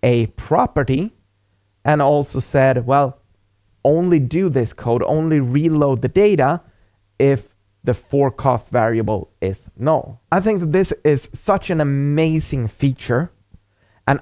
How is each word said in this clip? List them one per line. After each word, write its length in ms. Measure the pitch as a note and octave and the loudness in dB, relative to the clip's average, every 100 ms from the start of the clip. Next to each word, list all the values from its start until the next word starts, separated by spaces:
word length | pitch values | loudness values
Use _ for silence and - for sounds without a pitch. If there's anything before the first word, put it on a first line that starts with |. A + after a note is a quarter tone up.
a 240 | A#2+ A#2+ A2 | 0 2 0
property 880 | - - D#3 B3 - C3 C3+ G#3 - _ _ _ _ _ _ | -6 -2 0 0 0 -2 -2 -4 -10 _ _ _ _ _ _
and 180 | - D3+ | -2 2
also 380 | C#3 D3 C#3 C3 | 2 2 -2 -6
said, 460 | - C#3 C3+ B2 A#2+ | -2 2 2 2 0
"Well, 320 | C#3+ C3+ - _ _ _ _ _ _ | 0 0 -4 _ _ _ _ _ _
only 340 | C#3 D#3+ F3+ E3 | 0 2 4 2
do 300 | B2+ D#3+ F#3+ | 2 0 0
this 240 | C3 A2+ | 0 -2
code, 320 | - A#2+ A#2+ - | -4 -2 -2 0
only 320 | D#3 D#3+ D#3 | 0 0 0
reload 640 | B2 C#3 D#3+ D3+ C#3+ B2+ | 0 0 0 2 2 0
the 60 | B2 | 0
data 540 | F#3+ G#3 F3+ C3+ E3+ - _ _ _ _ - | 2 2 4 2 -2 -6 _ _ _ _ 0
if 340 | C#3 C#3 - _ _ _ | 0 0 -4 _ _ _
the 100 | - | -6
forecast 760 | A#2+ - C#3 C3+ - C3+ A#2+ - | -6 -2 0 0 0 -2 -2 -2
variable 600 | B2 A2+ A2+ G#2+ G#2+ - _ | -2 0 0 -2 -4 -6 _
is 300 | F#2+ G2 - - | -6 -6 -12 -6
null." 440 | C3+ D#3 - - _ | -2 -2 -4 -16 _
I 80 | F#3 | -4
think 180 | G3+ G3+ | -2 -2
that 140 | E3 | 0
this 200 | F3+ F#3 - | 0 0 -2
is 240 | D3+ C#3+ - | 0 -2 -4
such 380 | - - G3 - | -8 -2 -2 -2
an 100 | E3 | -2
amazing 840 | C#3+ C#3 C#3+ D3 D#3+ D#3+ - C3+ A2 | 0 0 0 0 0 0 -2 -4 -6
feature, 640 | - C#3 C3 - B2 F3 _ _ - _ _ _ _ - | -2 -2 -2 -2 -2 -2 _ _ -20 _ _ _ _ -4
and 100 | C#3+ | -2